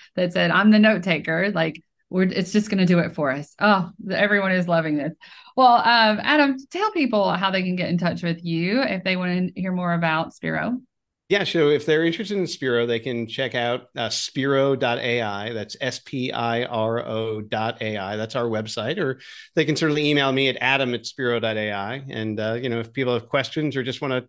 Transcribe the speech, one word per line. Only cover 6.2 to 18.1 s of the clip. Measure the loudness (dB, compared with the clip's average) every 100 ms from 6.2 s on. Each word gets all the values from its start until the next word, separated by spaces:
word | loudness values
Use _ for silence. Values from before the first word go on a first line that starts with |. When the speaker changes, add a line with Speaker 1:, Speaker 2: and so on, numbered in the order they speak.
Speaker 1:
Adam, | 2 4 4 2 -4
tell | -2 -2
people | 0 0 2 2
how | 0 0
they | 0
can | 0
get | -2 -2
in | 0
touch | -2 -2
with | -4 -4
you | -4 -2 0 0
if | 0 -2
they | -2 -2
wanna | 0 0 -2 -4
hear | -4
more | -2 0
about | 0 0 0 -4
Spiro. | -6 -4 -2 -2 -4 -8 _ _ _ -2
Speaker 2:
Yeah, | -2
so | 0 2 4
if | 2
they're | 2 2
interested | 2 -2 -4 -4
in | -4
Spiro, | -4 -2 0 0
they | -2
can | -4 -6 -6
check | -6 -4 -2
out, | -2 -4 -6 -6
uh, | -4
spiro | -4 -6 -2 0 2 2 2
dot | 0 -2
A | -2 -2
I. | -2 -6 -6
That's | -8 -10 -8
S | -6 -8
P | -8 -6 -4
I | -2 -2 -2
R | -2 -2 -2 -2
O | -4 -6 -4 -6
dot | -6 -4 -4 -4
A | -6 -6
I. | -6